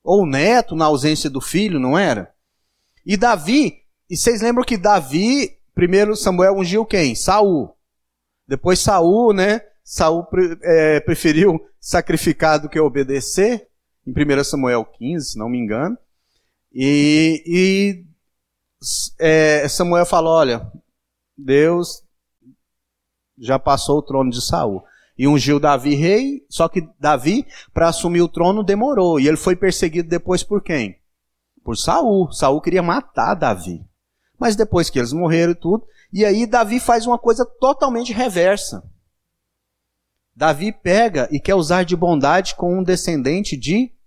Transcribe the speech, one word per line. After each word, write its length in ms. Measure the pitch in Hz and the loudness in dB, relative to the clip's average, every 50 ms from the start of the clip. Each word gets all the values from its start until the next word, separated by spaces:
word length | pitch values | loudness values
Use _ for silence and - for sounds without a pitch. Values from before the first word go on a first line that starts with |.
| - | -2
Ou 200 | - 180 208 190 | 2 2 2 2
o 20 | |
neto, 500 | 151 135 135 156 208 240 247 - - 165 | 2 0 2 2 4 4 2 2 0 -2
na 100 | 160 160 | 0 2
ausência 440 | 151 151 131 131 156 156 147 - 151 | 2 2 2 2 0 -2 0 -4 -6
do 100 | 131 135 | -6 -6
filho, 400 | - - - 180 214 214 175 139 | -8 -4 -2 -2 -2 0 -2 -2
não 180 | 127 127 143 185 | -2 0 0 2
era? 360 | 202 160 120 104 90 - _ _ _ _ _ _ _ _ _ _ _ _ _ _ - | 2 0 0 -2 -4 -12 _ _ _ _ _ _ _ _ _ _ _ _ _ _ -6
E 100 | - 202 | -4 -2
Davi, 680 | 196 226 240 220 175 143 175 240 294 277 170 - - _ _ _ _ _ - | 0 2 2 2 0 0 0 0 2 2 0 -2 -8 _ _ _ _ _ -12
e 80 | 180 - | -8 -2
vocês 240 | - 233 240 202 | 0 0 0 0
lembram 220 | 220 240 240 254 247 | 0 0 0 0 0
que 140 | - 240 196 | -2 -2 0
Davi, 840 | 175 208 208 185 147 127 139 170 202 233 269 285 254 185 - _ _ _ - | 2 2 2 2 2 0 -2 0 0 2 0 0 -2 -4 -8 _ _ _ -4
primeiro 400 | 170 175 175 185 196 208 214 220 | -2 0 2 4 2 2 2 0
Samuel 400 | 214 - 202 180 175 185 190 196 | -2 0 0 2 4 4 4 4
ungiu 280 | 196 185 170 190 220 226 | 2 -2 -2 0 -2 -2
quem? 300 | - - 190 160 131 113 | 0 0 0 0 0 -2
Saul. 600 | 101 - - 190 214 208 202 175 147 107 - - _ _ _ _ _ _ _ _ _ _ _ _ _ _ - | -2 0 0 2 4 4 2 2 0 -2 -6 -12 _ _ _ _ _ _ _ _ _ _ _ _ _ _ -6
Depois 320 | 135 - - 175 185 - | -6 -4 0 0 0 0
Saul, 540 | - 226 202 180 165 170 196 226 247 226 202 | 2 2 2 4 4 4 4 4 4 4 4
né? 280 | 190 185 208 214 226 - - _ _ _ | 2 2 0 0 -2 -4 -12 _ _ _
Saul 400 | - - - 175 160 165 170 175 | -14 -4 0 0 2 2 0 -4
pre-, 340 | - - 185 185 170 165 - - | -4 0 0 0 0 -2 -6 0
é, 360 | 175 165 165 156 156 151 147 | 2 4 4 4 4 2 0
preferiu 640 | - - 165 - - 165 151 156 196 202 160 160 - _ _ _ | 0 -2 -4 0 0 0 2 4 4 4 2 0 -6 _ _ _
sacrificar 800 | - - - 175 165 - 170 156 - 170 151 - 160 156 156 151 | -14 -2 -2 -2 0 0 -4 -2 0 -2 -2 0 2 2 2 0
do 80 | 151 147 | -2 -4
que 120 | - 160 | -2 0
obedecer, 880 | 156 151 127 139 135 131 139 135 127 - - 185 196 226 247 214 - _ _ _ _ _ _ _ - - | 0 0 0 -2 -4 -2 -4 -6 -6 -6 -2 0 0 0 0 -2 -8 _ _ _ _ _ _ _ -16 -8
em 40 | |
primeira 320 | 123 151 147 147 139 139 143 | -2 -2 0 0 0 0 0
Samuel 400 | - - 143 131 123 123 117 110 | -2 -4 -2 -2 0 0 0 -2
quinze, 480 | - - - 113 135 175 165 135 - | -4 -12 -10 -8 -6 -6 -6 -8 -8
se 60 | - 104 | -10 -8
não 100 | 107 117 | -8 -6
me 120 | 123 123 | -6 -4
engano. 360 | 120 104 107 117 147 190 247 - _ _ _ _ _ _ _ _ _ _ _ _ _ _ - | -4 -4 -4 -4 -4 -6 -6 -10 _ _ _ _ _ _ _ _ _ _ _ _ _ _ -8
E, 720 | 127 135 139 147 147 147 147 151 156 160 160 160 151 160 | -2 0 2 2 4 4 4 4 4 2 2 0 -2 -4
e, 600 | 170 170 180 185 190 196 196 202 202 190 175 175 - _ _ _ _ _ _ _ _ _ _ _ _ _ _ - - - - - - - - | -2 0 2 2 2 2 2 0 -2 -4 -6 -14 -20 _ _ _ _ _ _ _ _ _ _ _ _ _ _ -10 -8 -6 -6 -8 -8 -8 -2
é, 480 | 160 160 156 160 156 156 151 147 135 175 | 0 2 4 4 4 4 2 2 0 -2
Samuel 380 | - - 180 175 170 175 175 | -2 -2 -2 0 2 2 2
falou: 280 | - 196 170 165 160 165 | 2 2 0 2 2 2
"Olha, 380 | 165 151 127 117 113 - - - - _ _ _ _ _ _ _ _ _ _ _ - | 2 2 2 0 -4 -6 -12 -18 -20 _ _ _ _ _ _ _ _ _ _ _ -14
Deus 640 | - 131 135 143 151 165 175 170 175 - - - _ _ _ _ _ _ _ _ _ 254 _ _ _ _ _ _ _ _ _ _ _ _ _ _ _ _ _ _ | -2 2 2 4 4 4 2 0 -2 -6 -10 -16 _ _ _ _ _ _ _ _ _ _ _ _ _ _ _ _ _ _ _ _ _ _ _ _ _ _ _ _
já 220 | 117 113 131 135 | -4 -2 -2 0
passou 400 | - 143 139 131 - - 143 151 | 2 0 0 0 0 0 0 0
o 20 | |
trono 300 | 147 - 135 135 131 127 | 0 -2 -2 -2 0 0
de 100 | 117 123 | -2 -4
Saul." 420 | - - - 170 147 110 98 92 - _ _ _ _ _ _ | -4 -4 -2 -2 -2 -2 -4 -6 -10 _ _ _ _ _ _
E 120 | - 131 143 | -2 2 2
ungiu 320 | 147 143 117 139 147 143 | 2 2 2 2 0 2
Davi 340 | 147 147 143 123 120 147 147 | 4 2 2 2 0 -2 0
rei, 520 | 139 156 175 202 226 269 277 285 262 _ _ | 0 2 2 2 2 0 -2 -6 -8 _ _
só 180 | - - 165 165 | -2 -2 -2 0
que 220 | - 190 160 160 _ _ | 0 -4 -6 -8 _ _
Davi, 480 | 143 147 151 131 113 156 208 269 - - - - - _ | 0 0 0 2 0 -2 -2 -2 -4 -6 -14 -20 -20 _
pra 180 | - 156 165 170 | -2 0 0 2
assumir 320 | 165 - - 170 175 175 | 0 0 -4 -2 2 2
o 60 | 175 165 | 0 0
trono, 360 | - 165 170 180 202 214 208 | 0 0 0 0 2 0 0
demorou. 560 | 180 196 208 240 285 294 208 180 175 165 143 | -2 0 0 0 0 0 2 2 2 2 2
E 80 | 131 147 | 2 2
ele 100 | 160 151 | 2 2
foi 180 | - 190 180 | 0 -2 -2
perseguido 540 | 180 196 185 175 - 196 165 156 175 165 160 | 0 0 -2 0 0 -2 -2 -2 -4 -4 -4
depois 340 | 170 170 - - 180 180 - | -6 -6 -4 -2 -4 -4 -2
por 200 | - 202 202 - | -2 -4 -4 -4
quem? 340 | - 165 139 113 98 92 _ _ _ _ _ _ _ _ _ _ _ _ _ - | -4 -4 -4 -4 -6 -8 _ _ _ _ _ _ _ _ _ _ _ _ _ -10
Por 140 | - 113 - | -10 -8 -6
Saul. 540 | - - - 330 311 233 202 196 180 143 | -2 -2 0 0 2 2 2 0 0 -2
Saul 300 | - - 151 135 139 151 | -2 -2 0 0 0 0
queria 200 | - 185 175 185 | -2 -2 -2 0
matar 540 | 175 170 180 277 - - - - 113 175 202 | 0 0 -2 -4 -4 -8 -6 -4 -2 -2 -2
Davi. 500 | 170 151 127 104 90 85 92 87 80 90 _ _ _ _ _ _ _ _ _ _ - | -2 -2 -2 -2 -4 -6 -12 -12 -14 -14 _ _ _ _ _ _ _ _ _ _ -4
Mas 160 | 247 233 208 | -2 -2 0
depois 340 | 208 220 - - 175 156 - | 0 -2 0 0 -2 -2 0
que 80 | - 135 | -2 -4
eles 140 | 120 117 | -4 -2
morreram 400 | 139 165 180 156 160 165 170 170 | -4 -4 -2 0 0 2 2 0
e 40 | 170 | -2
tudo, 300 | - - 170 196 220 - - _ _ _ _ - | -2 -2 -2 -2 -2 -4 -10 _ _ _ _ -2
e 100 | 190 214 | 0 2
aí 240 | 208 190 220 240 214 | 2 2 0 0 0
Davi 320 | 233 247 220 202 233 254 | 0 0 0 0 -2 -2
faz 260 | - - 240 233 226 | 2 2 2 2 2
uma 140 | 247 240 233 | 0 -2 0
coisa 260 | - 233 220 208 247 | 2 0 2 2 0
totalmente 680 | - - - 254 262 285 - 294 269 240 233 247 240 214 | -6 -4 -2 0 0 2 2 0 -2 -2 -4 -6 -6 -4
reversa. 680 | 214 254 240 180 175 170 185 202 196 - - 110 92 - - - _ _ _ _ _ _ _ _ _ _ _ _ _ _ _ _ _ _ _ _ _ _ _ _ _ _ _ _ | -2 -2 -2 0 2 2 2 2 0 -4 -10 -12 -14 -16 -18 -20 _ _ _ _ _ _ _ _ _ _ _ _ _ _ _ _ _ _ _ _ _ _ _ _ _ _ _ _
Davi 380 | 117 147 160 151 143 180 220 | -2 0 0 0 0 -2 -6
pega 560 | 208 - - 175 180 214 233 226 175 139 123 - | -6 -6 -2 0 2 2 2 2 0 -2 -4 -2
e 100 | 151 139 | -4 -6
quer 160 | - - 196 | -2 0 0
usar 280 | 190 160 147 175 185 180 | 0 2 2 0 0 0
de 140 | 165 180 160 | 0 -2 -2
bondade 580 | 180 175 170 147 131 139 165 190 185 - - | 0 0 2 2 2 2 2 2 0 -2 -6
com 240 | - 175 175 180 190 | -4 -4 -2 -2 -2
um 20 | |
descendente 760 | 185 175 185 175 - 180 165 143 123 135 160 190 208 - 156 135 | 0 0 -2 -2 -2 -4 -4 -2 -2 -2 -2 -2 -4 -6 -8 -8
de 340 | 107 135 185 220 254 240 - _ _ | -4 -2 -2 -2 -2 -2 -6 _ _